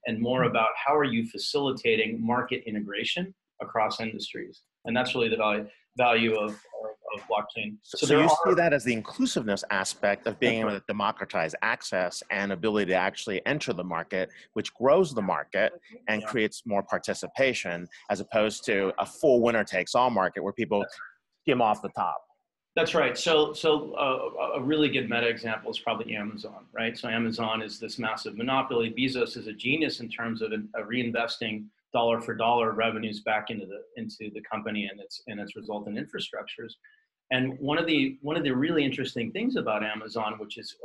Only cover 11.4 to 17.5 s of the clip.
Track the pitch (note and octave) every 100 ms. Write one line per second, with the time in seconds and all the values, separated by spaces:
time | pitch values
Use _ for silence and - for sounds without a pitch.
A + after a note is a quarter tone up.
11.4 | D#2+ - G#2+ B2 - F#2 F2+ - - G2+
12.4 | G2 F#2 G#2+ G#2+ F#2 F#2 F#2+ - - F#2+
13.4 | - D3 - F2+ F2+ E2 E2 F#2 F2+ -
14.4 | - G#2+ G2+ - B2 E3 F3 A#2 F#2+ D#2+
15.4 | D2 F#2+ G#2+ - - A3 - G#2+ G#2 A#2
16.4 | G#2+ - A#2 G2+ G2 F#2 - F#2+ E2+ -
17.4 | C3+